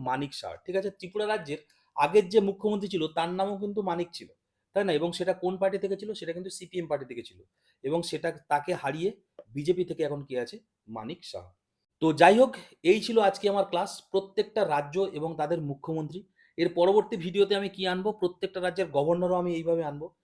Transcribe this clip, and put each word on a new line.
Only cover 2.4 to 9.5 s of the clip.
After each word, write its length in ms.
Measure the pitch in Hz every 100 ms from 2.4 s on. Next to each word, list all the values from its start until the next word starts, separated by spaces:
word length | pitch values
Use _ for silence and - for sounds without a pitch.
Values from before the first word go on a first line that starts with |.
| 196
মুখ্যমন্ত্রী 400 | 196 214 208 190
ছিল, 100 | 185 160 160
তার 120 | 170 185
নামও 160 | 196 196
কিন্তু 160 | 208 208
মানিক 280 | 190 170 175 -
ছিল, 120 | 110 _ _ _ _
তাই 100 | 196 202
না? 40 | 151
এবং 100 | 175 175
সেটা 160 | 180
কোন 200 | 185 180 185
পার্টি 160 | 196 190
থেকে 120 | 190 196
ছিল? 80 | 208
সেটা 180 | 202 160
কিন্তু 180 | 170 185 -
সিপিএম 280 | 180 180 160
পার্টি 180 | 143 127
থেকে 120 | 120 113
ছিল, 120 | - - _ _ _
এবং 160 | 135 165 170
সেটা, 200 | 156 170 165 -
তাকে 200 | 147 165
হারিয়ে 360 | 170 139 156 185 226 _ _ -